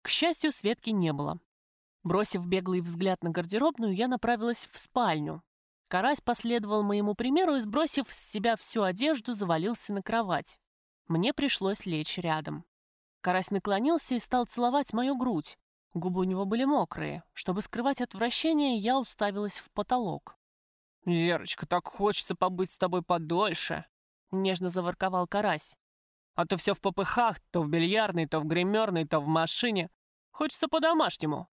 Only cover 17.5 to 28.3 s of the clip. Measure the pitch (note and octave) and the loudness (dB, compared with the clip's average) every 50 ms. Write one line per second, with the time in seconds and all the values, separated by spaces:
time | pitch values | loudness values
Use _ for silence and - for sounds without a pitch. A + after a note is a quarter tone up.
17.5 | F3+ G3 - - - A3 A#3+ C#4 C4+ - B3 - - G#3 A3+ A#3+ - - - D#4+ | -2 -2 -4 -4 -4 -2 0 0 0 0 -4 -6 -2 -2 -2 0 0 0 2 2
18.5 | E4 D4 D4 C#4 A#3+ G#3+ G3 A#3 B3+ C4+ A#3+ - - - G#3+ G3+ F#3+ G3+ G#3 G3+ | 2 4 2 2 0 0 2 2 2 2 0 -2 -2 -2 -2 -2 0 -2 -4 -4
19.5 | - - - - _ - G3+ - B3+ B3+ A#3 F3+ D3+ C#3+ _ - - _ _ _ | -6 -8 -14 -8 _ -6 -2 0 0 0 0 -2 -4 -6 _ -14 -20 _ _ _
20.5 | _ _ _ _ _ _ _ _ _ _ _ F3 F3 E3 E3 F3 E3+ - - F3 | _ _ _ _ _ _ _ _ _ _ _ 0 2 2 4 2 2 0 -2 -6
21.5 | - - - - A#3 - - - - - G3+ G#3 G3+ - - - - - - F#3 | -6 -8 -4 0 0 -2 -2 -4 -4 0 0 0 0 0 -4 -6 -2 0 0 0
22.5 | F#3 F3 F#3+ F3+ - - - F3+ F3 F3+ F3 - F3+ E3+ E3 D#3 E3+ F3 G#3 G3+ | 2 -2 -2 -4 0 -2 -2 0 0 -2 0 0 0 0 0 0 0 2 2 2
23.5 | D#3+ - - - D#3+ D#3 E3 _ _ _ _ _ _ _ _ _ - F#3+ F#3+ F#3+ | 0 -4 -4 -4 -6 -6 -8 _ _ _ _ _ _ _ _ _ -4 0 0 0
24.5 | F#3 E3+ F#3 F3+ E3+ F#3 F3 F3 F3 _ G3 F#3+ F#3 F3+ F3 - - G3+ G#3+ G3+ | 0 0 -2 -2 -2 -2 -2 -2 -2 _ -2 0 0 0 -2 0 0 0 2 2
25.5 | E3 D3+ - - - _ _ _ _ _ _ _ _ _ _ _ _ - E3+ - | 0 0 -4 -10 -12 _ _ _ _ _ _ _ _ _ _ _ _ -2 0 0
26.5 | G3 E3+ - A3+ G3 - - G3 F3+ - F#3+ - - B3 A#3+ A3+ F3 - _ _ | 0 0 0 0 -2 0 -2 -2 0 0 -2 0 2 2 2 2 0 -2 _ _
27.5 | - F3+ D#3 D3 D#3+ E3+ E3 F3 G3+ A3 A3 G3+ E3+ E3+ D#3+ D3 | -2 -2 0 2 2 2 2 4 4 2 2 2 2 0 0 0